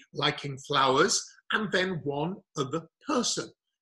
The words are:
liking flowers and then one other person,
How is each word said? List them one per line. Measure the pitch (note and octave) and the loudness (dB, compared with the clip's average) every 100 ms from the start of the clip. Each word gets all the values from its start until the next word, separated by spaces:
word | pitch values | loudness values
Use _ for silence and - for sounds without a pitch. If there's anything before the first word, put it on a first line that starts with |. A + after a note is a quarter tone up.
| - | -14
liking | D3 D3 D3 C#3+ C3+ | -2 -2 -2 -6 -8
flowers | - C#3+ C3+ C3 G3 - - - - | -2 2 4 6 6 4 -2 -14 -4
and | A3 G#3 | -2 0
then | F#3+ F#3 E3 | 0 0 -2
one | C#3 C#3+ D#3+ G3 - - | -4 -2 -2 -4 -10 -6
other | C3 D#3+ - _ - | -4 -4 -8 _ -4
person, | C4 - - - - _ _ | -2 0 -2 -6 -12 _ _